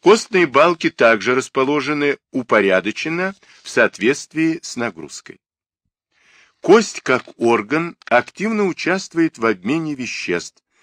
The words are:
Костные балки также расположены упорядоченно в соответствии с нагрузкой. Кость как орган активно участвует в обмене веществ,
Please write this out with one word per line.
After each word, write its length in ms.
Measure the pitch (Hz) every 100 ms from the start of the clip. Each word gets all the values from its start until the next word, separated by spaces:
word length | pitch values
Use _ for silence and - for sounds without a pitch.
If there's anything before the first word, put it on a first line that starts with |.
Костные 460 | 170 220 - 190 165
балки 440 | 127 160 170 160
также 440 | - 117 113 101
расположены 840 | 131 127 - 131 147 135 151 147 135 _
упорядоченно 1040 | 135 120 113 98 92 92 - 156 165 190 196 _ _
в 60 | -
соответствии 880 | - 113 - 104 139 - 151 160 160
с 140 | - -
нагрузкой. 640 | 117 82 73 - - - _ _ _ _ _ _ _ _ _ _ _ _
Кость 400 | - 208 214 -
как 220 | - 127 - -
орган 600 | 117 117 107 151 170 - -
активно 580 | 120 - - 202 220
участвует 720 | 196 156 156 190 190 165 165 -
в 80 |
обмене 500 | 113 101 92 156 156
веществ, 680 | 139 117 - - 85 - _ _ _